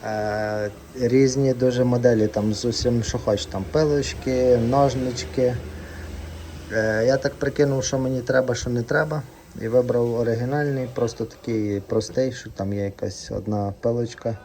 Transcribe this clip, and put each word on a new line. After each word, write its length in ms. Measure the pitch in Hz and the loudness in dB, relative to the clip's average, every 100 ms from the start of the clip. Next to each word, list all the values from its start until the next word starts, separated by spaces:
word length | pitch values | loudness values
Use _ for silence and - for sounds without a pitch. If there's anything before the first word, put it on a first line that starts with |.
| 113 | -4
Е, 640 | 107 107 107 107 107 104 - - 131 | -4 -2 -2 -2 -2 -4 -8 -16 -2
різні 580 | 120 131 135 131 135 | 4 6 6 4 2
дуже 300 | 123 127 123 | 2 2 4
моделі, 440 | 123 120 123 113 107 | 2 4 4 6 2
там 260 | 107 107 | 2 0
з 120 | 104 120 | 0 -2
усім, 380 | 110 123 120 | 0 2 2
що 140 | 107 98 | 0 -2
хоч, 280 | - 104 - | 0 0 0
там 200 | 98 92 | -6 -2
пилочки, 840 | 151 156 143 131 - 131 127 127 120 | 2 2 2 0 -4 -2 2 4 4
ножнички. 1000 | 117 135 139 127 127 123 - - 127 123 - - - - - - - - - - - | 4 4 4 2 -4 -4 -6 0 0 0 -8 -12 -12 -12 -12 -12 -12 -12 -14 -14 -4
Е, 320 | 110 110 107 120 | 0 2 2 4
я 120 | 135 | 2
так 160 | 139 | 0
прикинув, 500 | - 143 135 143 135 | -2 -4 2 2 2
що 160 | 127 131 | 0 -2
мені 220 | 131 131 | 0 -2
треба, 340 | 120 131 127 117 | 2 2 2 -2
що 140 | 123 | -2
не 140 | 120 | -2
треба. 380 | 117 151 156 151 - - - - | 0 0 0 -4 -8 -18 -18 -8
І 60 | 113 | 2
вибрав 460 | 123 123 120 120 | 2 2 0 0
оригінальний, 760 | 117 117 113 123 143 147 135 123 | 0 0 0 0 0 0 -2 -4
просто 320 | 123 117 - 113 | -2 -4 -2 -8
такий 540 | - - 110 104 101 | -8 -4 -2 0 -2
простий, 520 | - 113 110 - 131 | 0 -2 0 -2 -2
що 180 | 123 - | -4 -12
там 240 | - 98 | -6 -4
є 100 | 101 | -2
якась 480 | 101 101 92 - - | -4 -6 -8 -8 -8
одна 420 | 104 101 104 101 101 | -6 -4 -2 -4 -2
пилочка. 560 | 117 120 117 - 117 107 | -2 0 -4 -6 -6 -8